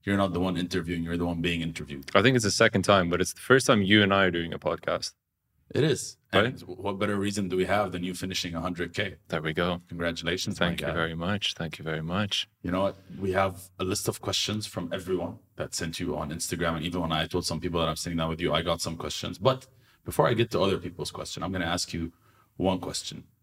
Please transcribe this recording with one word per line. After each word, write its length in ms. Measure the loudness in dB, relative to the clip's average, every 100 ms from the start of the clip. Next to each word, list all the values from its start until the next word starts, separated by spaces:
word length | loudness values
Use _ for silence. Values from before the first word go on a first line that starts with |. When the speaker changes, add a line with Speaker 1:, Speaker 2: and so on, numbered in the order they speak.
Speaker 1:
you're 140 | 2 2
not 160 | 2
the 60 | 2
one 160 | 0 0
interviewing, 460 | -2 -2 -2 -4
you're 160 | -2 -2
the 80 | 0
one 160 | 0
being 200 | 0 0
interviewed. 500 | -4 -6 -8 -10 2
Speaker 2:
I 80 | 6
think 140 | 6 6
it's 100 | 2
the 60 |
second 320 | 4 4 6
time, 260 | 6 6 6
but 100 | 2
it's 140 | 0
the 80 | -4
first 240 | 6 6 8
time 160 | 4
you 220 | 6 6
and 100 | 8
I 120 | 6 4
are 40 |
doing 240 | 2 -4
a 60 | -4
podcast. 540 | -2 -2 -2 -2 -4 _ _ _ _ _ _
Speaker 1:
It 100 | 0
is. 340 | 2 2 -4 -14 _
Speaker 2:
Right? 140 | 2 2
Speaker 1:
And 160 | -2
what 380 | -12 -8 -6 -2
better 160 | 0 0
reason 340 | 0 0 0
do 80 | 0
we 80 | 2
have 260 | 2 0
than 120 | -4
you 100 | -6
finishing 400 | -6 -6 -6 -6
a 80 | -4
hundred 320 | -6 -4 -6
K? 220 | -4 -6 -6 _
Speaker 2:
There 120 | -4
we 100 | -2
go. 300 | 0 0 -2 _
Speaker 1:
Congratulations, 720 | -4 -4 -4 -4 -2 -4 0
my 80 | 0
Speaker 2:
Thank 140 | 0
you 40 | -4
Speaker 1:
guy. 80 |
Speaker 2:
very 220 | -2 -2 -2
much. 400 | -2 -2 -2 -4
Thank 240 | -8 -6
you 40 |
very 200 | -6 -4
much. 440 | -4 -2 -2 -4 -6 _
Speaker 1:
You 80 | -4
know 140 | 0
what? 140 | 0 -2 -16 -6
We 120 | -2
have 320 | 2 0 -2 -16 _
a 40 |
list 240 | -4 -2 -2
of 140 | -4
questions 460 | -4 -2 -2 -4 -6
from 260 | -8 -6
everyone 460 | -6 -2 -2 -4 -10 _ -10
that 180 | -8
sent 260 | -4 -6 -4
you 160 | -4 -4
on 140 | -4
Instagram. 460 | -6 -4 -2 0 0
And 100 | -2
even 160 | -2
when 100 | 0
I 140 | 0 0
told 220 | -2 -2
some 120 | -4
people 200 | -2 0
that 100 | 0
I'm 60 | -2
sitting 240 | -4 -2
down 100 | -2
with 120 | 0
you, 120 | 0
I 80 | 2
got 180 | 0 -2
some 160 | -4 -6
questions. 440 | -6 -6 -8 0
But 260 | 2 2 -6 _ _ _ -6
before 220 | 2 4
I 80 | 4
get 160 | 2
to 100 | 4
other 160 | 2 2
people's 320 | -4 -8 -8
question, 320 | -8 -10 -6
I'm 100 | -4
gonna 140 | -2 -2
ask 260 | -2 -2
you 200 | -4 -6 _ _ _ _ 0
one 240 | 0 0
question. 460 | -4 -8 -8 -14 -18 _